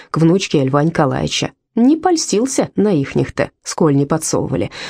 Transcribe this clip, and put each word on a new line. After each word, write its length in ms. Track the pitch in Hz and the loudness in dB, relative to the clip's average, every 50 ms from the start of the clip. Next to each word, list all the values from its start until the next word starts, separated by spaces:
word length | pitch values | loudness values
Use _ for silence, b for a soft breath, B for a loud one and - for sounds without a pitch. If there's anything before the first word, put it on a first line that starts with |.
| B B | B B
к 60 | - | -2
внучке 480 | 156 160 165 170 196 185 - - 156 135 | 2 4 4 4 2 0 0 0 0 2
Льва 180 | 131 135 147 147 | 2 2 2 2
Николаевича. 680 | 165 165 - 160 131 131 135 151 151 - - - - - _ _ _ _ | 2 0 0 0 0 0 -2 -4 -4 -4 -4 -6 -6 -8 _ _ _ _
Не 240 | 226 233 262 311 320 | 2 4 4 4 4
польстился 720 | - - 349 311 - - - 196 240 262 - - 214 139 - | 2 0 0 0 0 -2 0 0 0 0 -2 -2 -4 -2 -2
на 160 | - 196 214 196 | 0 0 2 2
ихних-то, 560 | 151 139 - - 143 135 - - - - - - _ _ | 0 -2 -2 -2 -4 -4 -4 -4 -6 -6 -6 -6 _ _
сколь 320 | - - - 180 156 143 | -12 -2 0 2 2 4
не 120 | 139 143 | 2 2
подсовывали. 640 | 139 165 156 - - - - - - 131 - 98 - B B B | 0 -2 -4 -2 -4 -4 -4 -2 -2 -4 -4 -4 -6 B B B